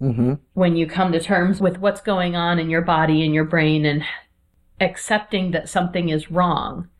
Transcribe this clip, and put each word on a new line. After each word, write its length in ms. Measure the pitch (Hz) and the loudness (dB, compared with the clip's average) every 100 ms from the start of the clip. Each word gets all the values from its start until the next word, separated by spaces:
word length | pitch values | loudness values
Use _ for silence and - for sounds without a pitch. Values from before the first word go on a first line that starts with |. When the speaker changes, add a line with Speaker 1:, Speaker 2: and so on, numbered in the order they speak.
Speaker 1:
Mm-hmm. 320 | 135 117 120 147 _ | -2 0 0 -2 _
Speaker 2:
when 200 | - 180 | 0 2
you 140 | 165 160 | 2 0
come 240 | 175 185 | 0 0
to 80 | 165 | 0
terms 400 | 165 190 180 202 | 0 0 2 2
with 180 | 190 180 | 0 0
what's 220 | 202 196 | -2 -2
going 340 | - 196 175 | -2 -2 0
on 240 | 175 170 170 | -2 0 0
in 100 | 160 | 0
your 120 | 165 | 0
body 420 | 170 160 160 156 | 2 2 4 4
and 80 | 156 | 4
your 120 | 151 | 2
brain, 420 | 156 165 156 156 151 | 2 2 2 2 2
and 160 | 147 151 - - _ _ _ _ - | 0 -4 -10 -16 _ _ _ _ -4
accepting 720 | 185 - - 214 214 202 185 | -4 -4 -2 -2 -2 -4 -2
that 160 | 170 - | -4 -4
something 400 | 190 180 180 175 | -2 -2 -2 -2
is 200 | 156 - | -2 -2
wrong 600 | 170 175 160 - - 175 | 0 0 0 -4 -8 -14